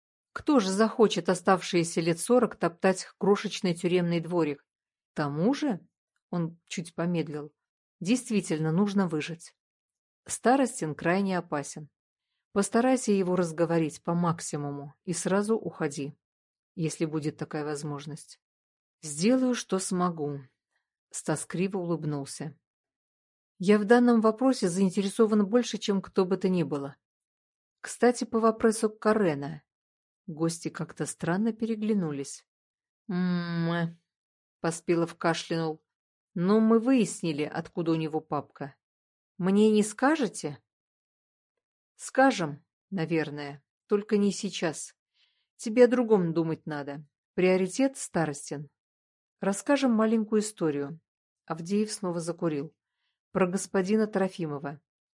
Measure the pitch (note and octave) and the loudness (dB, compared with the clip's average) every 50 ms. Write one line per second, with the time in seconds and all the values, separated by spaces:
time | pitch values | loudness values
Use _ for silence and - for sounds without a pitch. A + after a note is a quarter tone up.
0 | _ _ _ _ _ _ _ - - - D4 B3+ F#3+ F#3+ F#3+ G3+ A3 G#3+ - - | _ _ _ _ _ _ _ -6 0 2 4 4 4 2 2 2 0 0 4 4
1 | A3 G3+ - F#3 E3 - F3+ F3 - G3+ F#3+ F3+ - - - E3+ E3 E3 - F#3 | 4 4 4 0 0 -2 -2 0 2 2 2 2 0 0 0 0 0 0 -2 -2
2 | E3 E3+ E3 E3+ - - A#3+ B3 A#3 - - - F3+ E3 - - - F#3+ F#3 - | 0 0 -2 -2 0 2 4 4 4 2 -2 -4 -4 -4 -2 0 0 0 0 0
3 | - - - _ - F#3+ G3+ - - F#3+ - - - F3+ E3 E3+ - E3+ F3 F3+ | -6 -14 -10 _ 2 2 2 2 0 -6 -6 -4 -2 -2 -2 -2 0 0 2 2
4 | F3 E3+ E3+ E3+ E3 E3+ F3+ F3 D#3 D3 C#3 - _ _ _ _ _ _ _ _ | 2 2 0 -2 -2 -2 0 0 0 0 -2 -6 _ _ _ _ _ _ _ _
5 | _ _ _ - D3+ C#3+ C#3+ D3+ F3 A#3+ C#4+ - D4+ C#4 G3 E3 - _ _ _ | _ _ _ -4 -4 -4 -2 0 0 0 0 0 -2 -2 -4 -4 -8 _ _ _
6 | _ _ _ _ _ _ - F3 E3 E3 E3+ _ _ _ - G3 E3 - - - | _ _ _ _ _ _ -4 -4 -4 -4 -6 _ _ _ -10 -10 -10 -8 -6 -4
7 | E3 F3+ F3 E3 C#3+ C#3+ C#3+ D3+ D3 D3+ - _ _ _ _ _ _ _ _ _ | -2 0 0 -2 -2 -4 -6 -10 -10 -12 -16 _ _ _ _ _ _ _ _ _
8 | E3 F3+ B3+ B3+ - - A3 G3 F3+ - E3 D#3 D#3+ D#3+ D#3 F#3 G#3 G3+ G3 G3+ | -2 0 0 0 0 -2 -2 -2 0 -2 -2 -2 0 0 2 2 2 2 2 0
9 | F#3+ E3 D#3+ D3+ D3 E3+ D#3+ - - - _ _ _ _ _ _ _ _ _ _ | 0 0 -2 -4 -4 -6 -10 -12 -14 -20 _ _ _ _ _ _ _ _ _ _
10 | _ _ _ _ _ - - - - A3+ C4 C4+ C4 - - - E3 D#3 C#3+ - | _ _ _ _ _ -12 -12 0 2 4 4 4 2 0 -2 -4 -6 -6 -6 -2
11 | D#3+ E3+ F3+ G3 G3 F#3+ F#3 F3 E3 F3 D#3 D3 C#3 - - D#3 D3+ - _ _ | 0 0 0 2 0 0 -2 -2 -2 -4 -6 -6 -6 -6 -12 -14 -16 -18 _ _
12 | _ _ _ _ _ _ _ _ _ _ - G3+ G3 - - A3+ B3 C4 C4 B3 | _ _ _ _ _ _ _ _ _ _ -2 -2 -2 2 2 2 4 4 2 2
13 | - A3 G3+ F#3+ F#3 F3+ F3+ F#3 F3+ E3 D#3 D#3 E3+ D#3 E3+ E3+ D#3+ D3 - - | 2 2 2 2 2 2 2 2 2 0 0 0 2 2 4 2 2 0 -2 -6
14 | - F3+ E3+ E3+ F3 E3+ D#3+ E3+ - - - D3 D3 C#3+ C#3+ C#3+ C#3+ C#3+ - _ | -4 -2 0 2 2 0 0 -2 -6 -8 -6 -6 -6 -6 -8 -8 -12 -14 -18 _
15 | _ F#3 E3 - - F3+ F#3+ G3+ G#3 G#3+ A3+ G#3+ - E3+ - - E3 D3 C#3 D3+ | _ -6 -6 -4 -2 0 0 0 2 0 -2 -2 -2 -8 -6 -4 -4 -4 -4 -6
16 | C3+ D3 - _ _ _ _ _ _ _ _ _ _ _ _ - D#3+ D3+ - - | -8 -8 -10 _ _ _ _ _ _ _ _ _ _ _ _ -4 -4 -4 -2 -2
17 | E3+ D#3 D3+ D#3 C#3+ D#3 D3 - D#3 - - D3+ D3 D3+ D3+ C#3+ D3+ D3+ C#3+ C#3 | -4 -2 -2 -4 -4 -4 -6 -6 -10 -8 -6 -6 -4 -4 -6 -6 -6 -6 -8 -8
18 | C#3+ D#3+ D3+ - - - - _ _ _ _ _ _ _ _ _ _ _ _ _ | -8 -12 -14 -14 -16 -20 -20 _ _ _ _ _ _ _ _ _ _ _ _ _
19 | - D#3 C#3+ D3+ F3+ A3+ C4 C4 B3+ B3+ B3 A3+ - - F#3+ F#3+ F#3 - F#3 F3+ | -14 -10 -4 0 2 4 4 4 2 0 0 -2 -2 -4 -4 -4 -2 -2 -2 0
20 | F3+ F3+ E3 D#3+ C#3+ D3 C#3+ C#3 C3 - _ _ _ _ _ _ _ _ _ _ | 0 0 -2 -4 -6 -6 -6 -8 -12 -16 _ _ _ _ _ _ _ _ _ _
21 | _ _ - - - - D3+ C#3+ - - - E3 F#3+ F#3+ G3+ F#3+ F3 E3+ E3+ D3 | _ _ -16 -8 -4 -4 -4 -4 -6 -8 -4 -4 -4 -4 -4 -6 -4 -4 -4 -2
22 | D#3 D3+ D3 C#3+ C#3 - - - D3+ D#3 - _ _ _ _ _ _ _ _ _ | -2 -4 -4 -4 -8 -10 -12 -12 -12 -14 -14 _ _ _ _ _ _ _ _ _
23 | _ _ _ _ _ _ _ _ _ _ _ _ F#3 G#3 G#3 G#3 G#3 G3 A#3+ B3 | _ _ _ _ _ _ _ _ _ _ _ _ 2 4 4 4 6 6 6 6
24 | B3 A#3+ A#3+ A3+ G#3+ A3 G#3+ - B3+ C4+ B3 - G#3+ F3+ E3+ G3 G3 F#3 E3+ G#3 | 8 6 6 6 4 2 2 4 2 2 2 2 0 0 2 2 0 2 2 0
25 | F#3+ G3 - - A3+ G#3+ A3+ G#3+ G#3 F#3+ A3+ B3 A#3 - - G#3 - - G3 F#3+ | -2 0 2 2 2 4 4 2 2 2 2 0 0 0 -6 -6 -2 -2 -2 -2
26 | - - - G3 F#3+ F3+ G3 F#3 - F#3 F#3 F3 D#3 C3 D3+ C#3+ C#3 C#3 - _ | -2 -2 0 0 0 2 0 0 0 0 2 0 0 -2 -4 -6 -6 -8 -12 _
27 | _ _ _ _ _ _ _ _ _ _ _ _ _ _ _ _ - - - - | _ _ _ _ _ _ _ _ _ _ _ _ _ _ _ _ -14 -14 -2 2
28 | A#3 B3 B3 - A#3+ - - A3+ A3 A3+ A3 A3 - A3+ G#3+ - A#3 G#3+ G#3+ - | 2 2 2 2 -4 -2 0 2 2 2 2 4 2 2 2 2 -2 -4 -4 0
29 | - G#3+ G#3+ A3 G3+ E3+ D3 C#3 C#3+ C3+ D#3 D3 - _ _ _ _ _ _ _ | 0 2 2 4 2 2 0 -2 -6 -8 -10 -12 -16 _ _ _ _ _ _ _
30 | _ _ _ _ _ - D#3 D3 E3 E3 E3 - - D#3 - - D#3+ - - - | _ _ _ _ _ -14 -4 -2 -2 -2 -2 -4 -8 -10 -8 -8 -10 -10 -6 -8
31 | D3+ - - - - D#3 F3 F#3+ A3 A3+ A3 A3 A3+ A3 A3+ G#3+ G#3+ G#3+ A3 G3+ | -8 -8 -6 -6 -4 -2 -2 0 0 -2 -2 -2 -4 -4 -4 -4 -2 0 0 0
32 | E3+ D#3 C#3+ C#3 C3+ - - - _ _ _ _ _ _ _ _ _ _ _ _ | 0 -2 -4 -6 -8 -10 -12 -16 _ _ _ _ _ _ _ _ _ _ _ _
33 | _ - F3+ F3+ F3+ F3+ F3+ F3 E3+ E3+ E3+ E3+ E3 E3 E3+ E3+ E3+ E3 E3+ - | _ -6 -4 -2 0 0 0 -2 -2 -4 -4 -2 -2 0 0 0 -2 -4 -6 -12
34 | _ _ _ _ _ _ _ _ _ _ _ _ - E3 E3 - - - E3+ E3+ | _ _ _ _ _ _ _ _ _ _ _ _ -4 -4 -4 -4 -2 0 2 2
35 | E3 E3 - - - E3+ D#3+ - - - E3+ E3 E3 D#3+ D#3 - _ _ _ _ | 2 -2 -4 -2 -2 0 0 -2 -4 -4 -4 -2 -2 -4 -6 -8 _ _ _ _
36 | _ _ _ _ _ _ _ F3 F3 F#3+ G3 G3+ A3 A3 A3+ A3+ A3 C4 C4+ B3 | _ _ _ _ _ _ _ -2 2 2 4 4 4 4 4 4 4 4 4 4
37 | G3 - - - - E3 D3+ C#3+ D3 - - D#3+ E3 - - F3+ E3 E3 E3 D#3+ | 4 2 -2 -4 -4 -4 -2 -2 -4 -4 -6 -8 -8 -6 -6 -4 0 0 0 0
38 | D#3+ D3+ D3+ D#3 D3+ _ D3+ C#3 C#3 - _ - C#3 C#3 - _ _ _ _ _ | -2 -2 -4 -6 -4 _ -6 -6 -6 -8 _ -12 -12 -12 -12 _ _ _ _ _
39 | _ _ _ _ _ _ _ - F3 F#3 G3 G#3 G#3+ A3 G#3+ G#3+ G#3 G#3+ - - | _ _ _ _ _ _ _ -2 0 2 4 6 6 6 6 4 2 0 -2 0
40 | B3+ C#4 D#4+ D#4 B3+ - - - - D3 C#3 - _ _ _ _ _ _ _ _ | 2 2 2 2 0 -4 -4 -8 -10 -10 -10 -12 _ _ _ _ _ _ _ _
41 | _ _ _ _ _ _ _ _ _ _ _ _ _ _ _ _ _ _ _ - | _ _ _ _ _ _ _ _ _ _ _ _ _ _ _ _ _ _ _ -18
42 | - - - C4 C4+ C4+ A3 F#3+ E3+ D3 C#3+ - _ _ _ _ _ _ G3 F3 | -16 -2 2 4 4 4 4 2 -4 -4 -6 -10 _ _ _ _ _ _ -4 -4
43 | D#3+ D3+ E3 D#3+ D3 C#3+ D3 D3 D3 C#3+ D3 C#3+ _ _ _ _ _ _ G#3 G3+ | -2 0 0 -2 -2 -2 -6 -10 -10 -12 -14 -18 _ _ _ _ _ _ -2 -2
44 | G#3 - A3 G3+ G3+ G3+ F#3 - - F#3 - - F#3+ D#3+ C#3+ - - - - _ | 0 0 2 2 2 0 0 -2 -6 -8 -6 -4 -4 -4 -4 -6 -12 -14 -18 _
45 | _ _ _ _ _ _ _ _ _ _ _ - - A#3+ G#3+ B3 B3 A3+ B3 B3 | _ _ _ _ _ _ _ _ _ _ _ -10 -8 0 6 6 6 6 6 2
46 | A#3+ A3 A3 F#3+ F3 E3 D#3 E3+ E3 E3 D#3 - _ D#3 D3+ C#3+ C#3 C#3+ C#3+ D#3 | 4 4 4 4 4 2 0 0 0 0 -4 -6 _ -8 -8 -8 -8 -10 -10 -12
47 | D3 _ _ _ _ _ _ F#3+ F3+ F#3 F#3 F#3 F#3+ F3+ - - C4+ C4+ C4+ - | -14 _ _ _ _ _ _ 2 2 4 4 2 0 -2 0 0 0 0 0 -6
48 | - - - F3 D#3+ D3 C#3+ - - - D#3 C#3+ D3+ - _ _ _ _ _ _ | -12 -4 -2 -2 -2 -2 -4 -8 -10 -10 -10 -10 -10 -14 _ _ _ _ _ _
49 | _ _ _ _ _ _ _ _ - G3 G3 - - - C#4+ C4 C4+ B3 A3+ G#3+ | _ _ _ _ _ _ _ _ -4 -2 -2 -2 0 0 2 2 4 2 4 4
50 | A3 A3 A3+ A3+ G#3+ G#3+ A3 G#3+ G#3 G#3+ - - E3+ D#3 C#3+ C#3+ C#3+ C#3 D#3+ D#3+ | 4 4 2 0 0 2 0 0 0 -2 -4 -2 -2 0 0 -2 -4 -6 -8 -14
51 | _ _ _ _ _ _ _ _ _ - E3 D#3+ E3 F3 G3+ G#3 G#3+ G#3+ - - | _ _ _ _ _ _ _ _ _ -10 -8 -8 -4 -2 0 0 0 -2 -4 -6
52 | G3 F3+ E3+ F3 D#3+ E3+ E3 - E3+ E3 D3+ C#3 C#3+ E3 - _ _ _ _ _ | -6 -4 -4 -4 -4 -6 -6 -2 -2 -2 -2 -2 -6 -8 -14 _ _ _ _ _
53 | _ _ _ _ _ _ - F#3 F#3+ F3 F#3 F#3+ - - - G3 F#3 F#3+ G#3+ A3 | _ _ _ _ _ _ 0 0 0 2 0 -4 -6 -2 -2 -2 2 2 2 2
54 | A3 G#3+ - F#3+ F#3+ F#3 - - E3 D3+ D3 C#3 D3+ C#3 D3+ - _ _ _ _ | 2 0 0 0 -2 -2 -2 -6 -6 -6 -6 -6 -8 -10 -10 -12 _ _ _ _
55 | _ _ _ | _ _ _